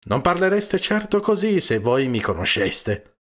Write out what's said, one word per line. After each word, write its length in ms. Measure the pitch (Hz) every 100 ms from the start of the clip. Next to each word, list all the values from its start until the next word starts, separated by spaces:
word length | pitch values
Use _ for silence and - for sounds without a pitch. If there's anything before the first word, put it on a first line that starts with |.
non 160 | - 113
parlereste 580 | 180 175 190 202 202 190
certo 420 | - 214 208 208
così 400 | 202 208 202 196
se 180 | - 113
voi 300 | 107 123 135
mi 120 | 120
conosceste. 960 | 101 90 85 - 98 - - 101 - _